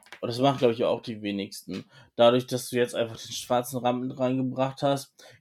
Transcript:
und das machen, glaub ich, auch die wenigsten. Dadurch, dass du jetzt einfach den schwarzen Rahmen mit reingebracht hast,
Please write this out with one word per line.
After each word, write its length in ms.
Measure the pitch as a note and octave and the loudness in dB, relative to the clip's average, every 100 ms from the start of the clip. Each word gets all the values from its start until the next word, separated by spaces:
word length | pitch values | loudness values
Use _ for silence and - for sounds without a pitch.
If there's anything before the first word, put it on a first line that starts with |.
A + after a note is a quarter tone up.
| - - | -20 -10
und 80 | A2+ | -6
das 100 | A#2 | 0
machen, 200 | C#3 C3 | 2 4
glaub 140 | B2+ | 2
ich, 120 | A#2 | 4
auch 180 | - A#2+ | 0 0
die 200 | - G#2+ | -4 -6
wenigsten. 600 | G#2 G2+ G2+ - - F#2+ - - - - | -4 -4 -4 -10 -10 -10 -12 -20 -8 6
Dadurch, 300 | A#2+ B2+ B2+ | 6 6 2
dass 240 | B2 - | -4 -2
du 60 | B2 | 0
jetzt 180 | A#2+ | 0
einfach 220 | - A#2 A2+ | 0 -4 -6
den 160 | - | -12
schwarzen 460 | - - B2 B2+ C3 | -10 -2 -2 -2 -2
Rahmen 280 | B2 B2 C3 | -2 -2 -4
mit 120 | B2+ | -2
reingebracht 640 | B2+ C3 B2+ B2+ C3+ C3+ | -2 0 -2 -2 -4 0
hast, 300 | C#3+ C#3 - _ - - | -2 -2 -4 _ -20 -20